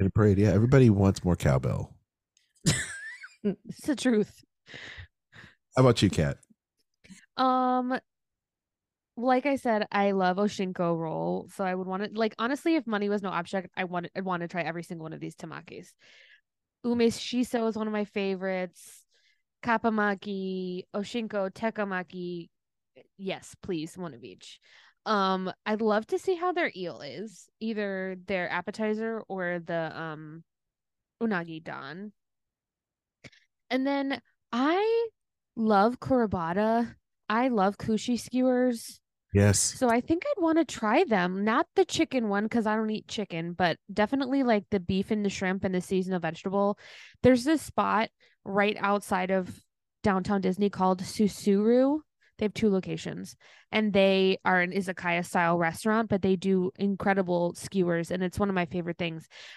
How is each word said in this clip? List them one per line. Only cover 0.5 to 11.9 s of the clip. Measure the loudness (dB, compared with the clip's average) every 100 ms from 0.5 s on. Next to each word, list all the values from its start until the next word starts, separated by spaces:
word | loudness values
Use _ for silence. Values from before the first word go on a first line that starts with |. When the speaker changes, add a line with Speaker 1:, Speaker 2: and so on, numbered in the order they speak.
| 4 6 8 8
Speaker 1:
wants | 6 4 2
more | 0 2
cowbell. | 2 2 0 -4 -8 -14 _ _ _ _ _ _ -2
Speaker 2:
<laughs> | -2 -4 -10 -14 -16 -18 _
It's | -4 -4 -8 -10 -4
the | 0
truth. | 2 2 2 -4 -20 _ -20 -18 -16 -16 -20 _ _ -20 -20 _ _ 4
Speaker 1:
How |
about | 4 6
you, | 4
Kat? | 4 -2 -2 _ _ _ _ _ _ -20 -20 -12 0
Speaker 2:
Um, | 2 2 2 0 0 -4 -6 _ _ _ _ _ _ _ _ _ _ -4
like | 0 2 2
I | -2
said, | 0 -2 0
I | 0 2
love | 2 2 2
Oshinko | 0 -2 -6 -2 -2 0
roll, | -2 -4 -2 -4 -6 -6
so |
I | -4 -4
would |
wanna, | -4